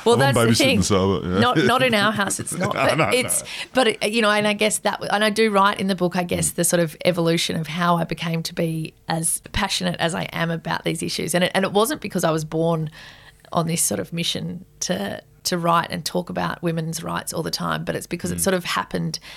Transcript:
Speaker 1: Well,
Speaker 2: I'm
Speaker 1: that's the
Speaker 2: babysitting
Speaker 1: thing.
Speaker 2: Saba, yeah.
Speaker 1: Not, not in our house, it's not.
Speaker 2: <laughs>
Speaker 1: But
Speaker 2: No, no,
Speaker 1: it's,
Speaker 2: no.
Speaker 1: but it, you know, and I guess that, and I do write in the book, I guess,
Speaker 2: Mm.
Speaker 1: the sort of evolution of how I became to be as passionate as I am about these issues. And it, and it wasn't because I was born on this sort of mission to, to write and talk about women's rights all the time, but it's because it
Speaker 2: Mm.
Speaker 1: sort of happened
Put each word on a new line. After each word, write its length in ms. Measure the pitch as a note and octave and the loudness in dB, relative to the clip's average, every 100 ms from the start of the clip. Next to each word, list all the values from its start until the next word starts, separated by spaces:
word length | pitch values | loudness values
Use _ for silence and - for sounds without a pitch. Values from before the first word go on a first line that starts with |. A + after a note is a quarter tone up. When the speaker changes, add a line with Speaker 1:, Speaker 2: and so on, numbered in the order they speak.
Speaker 1:
Well, 120 | A3 A#3 | 2 4
Speaker 2:
I'm 180 | C#3 | 4
Speaker 1:
that's 20 | A#2+ | 4
the 80 | A#2 | 4
Speaker 2:
babysitting 120 | A2+ | 4
Speaker 1:
thing. 240 | C4+ B3 | 4 2
Speaker 2:
Saba, 400 | F2+ F#2+ F#2+ F#2 | 2 4 4 2
yeah. 160 | F2+ F#2 | 0 2
Speaker 1:
Not, 180 | - D#3+ | 2 4
not 220 | F#3+ B3 | 2 2
in 100 | B3+ | 2
our 180 | G#3+ G#3 | 2 2
house, 280 | G#3 G3 - | 0 -2 -4
it's 160 | - - | -6 -4
not. 160 | D#3 | -2
Speaker 2:
<laughs> 60 | - | 0
Speaker 1:
But 180 | C#3 D3 | 2 2
Speaker 2:
No, 80 | F3+ | 2
no, 60 | B3 | 2
Speaker 1:
it's, 260 | A#3+ - | 0 -4
Speaker 2:
no. 40 | - - - | -6 -10 -4
Speaker 1:
but 140 | C4 A3 | 2 2
it, 240 | - G#3+ | 2 0
you 100 | A3+ | 2
know, 100 | G#3 | 2
and 160 | G#3 G#3 | 4 2
I 60 | |
guess 260 | G#3 G#3+ - | 2 0 0
that, 200 | G#3 - - | -2 -2 -2
and 100 | G#3 | 2
I 60 | G#3+ | 2
do 200 | G#3 A3 | 4 4
write 300 | G3 G3 G#3 | 6 4 2
in 80 | F#3+ | 0
the 80 | F3+ | 2
book, 220 | F3+ F3+ | 0 0
I 60 | |
guess, 280 | F3 F3 E3 | 0 0 0
Speaker 2:
Mm. 40 | - | 0
Speaker 1:
the 80 | E3+ | 2
sort 140 | F3 | 2
of 160 | D#3+ - F3+ | 2 0 0
evolution 500 | E3+ E3 E3 - F3 | 2 2 2 0 -2
of 120 | D#3 | -4
how 280 | E3 F3 E3+ | 0 2 2
I 80 | |
became 400 | E3+ - E3+ E3 | 0 -4 -4 -4
to 100 | D#3+ | -4
be 400 | F3 E3 D#3+ D#3 - - | -2 -2 -2 -6 -10 -6
as 340 | E3 E3 - - | -2 -2 -4 -4
passionate 420 | - G3 - F3+ - | -2 -2 -2 -2 -2
as 100 | E3 - | -2 -2
I 80 | - | -6
am 160 | E3+ E3+ | -4 -2
about 360 | E3 E3+ E3+ - | -2 -4 -4 -2
these 180 | E3 | -4
issues. 320 | E3+ - F3 F3 | -4 -4 -2 0
And 80 | |
it, 80 | F3+ | 0
and 100 | - | 0
it 80 | G3 | 0
wasn't 300 | G3 A#3 D#4 | 2 2 0
because 220 | G3+ F3+ | -4 -2
I 80 | E3 | 0
was 120 | D#3+ | 0
born 460 | D#3 D#3+ E3 E3 D#3 - - - - - - | -2 0 2 0 -2 -8 -20 -20 -20 -20 -6
on 160 | E3+ D#3+ | -2 0
this 160 | E3+ | 0
sort 160 | - G2+ | 0 -2
of 120 | - | -4
mission 540 | E3 E3 - E3+ F3+ - _ | -4 -4 -4 -6 -8 -14 _
to, 420 | - F3+ G3+ - - _ | -4 -4 -4 -8 -14 _
to 140 | - F3+ | -4 -2
write 340 | E3+ E3+ - | 2 2 0
and 120 | E3+ | -4
talk 280 | D3+ F3+ F3 | -4 -4 -4
about 320 | F3+ E3+ - | -4 -4 -2
women's 400 | E3+ E3 D#3+ E3 | -2 -2 -4 -6
rights 280 | E3+ E2+ - | -6 -6 -6
all 120 | - | -6
the 80 | E2+ | -4
time, 340 | - E2+ D#2+ E2 | -4 -2 -2 -2
but 100 | - | -6
it's 120 | - | -6
because 240 | F3 F#3 | -6 -4
it 80 | F3+ | -2
Speaker 2:
Mm. 20 | |
Speaker 1:
sort 120 | G3 F3+ | 0 0
of 100 | F3+ | 0
happened 540 | F#3 - F3+ E3 - - | -4 -2 -4 -4 -6 -12